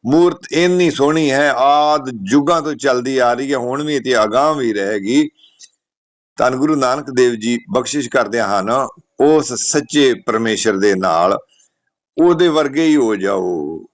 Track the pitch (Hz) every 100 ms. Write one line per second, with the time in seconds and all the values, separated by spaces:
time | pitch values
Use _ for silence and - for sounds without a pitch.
0 | 117 156 175 165 - 147 180 180 175 127
1 | 143 160 147 135 147 127 139 147 151 151
2 | 131 117 95 143 143 165 151 139 139 123
3 | 123 131 120 120 139 135 120 135 151 143
4 | 127 120 107 120 151 151 120 101 98 107
5 | 98 135 151 _ _ _ - _ _ _
6 | _ _ _ - 123 131 147 151 127 139
7 | 143 127 123 113 113 120 - 98 120 147
8 | 120 131 110 117 101 101 98 127 131 -
9 | _ _ 143 156 143 117 - 156 139 147
10 | 135 113 - 110 113 107 113 98 104 95
11 | 92 82 90 - _ _ _ _ _ _
12 | _ - 170 165 175 156 143 139 160 151
13 | 117 104 95 98 90 85 73 80 -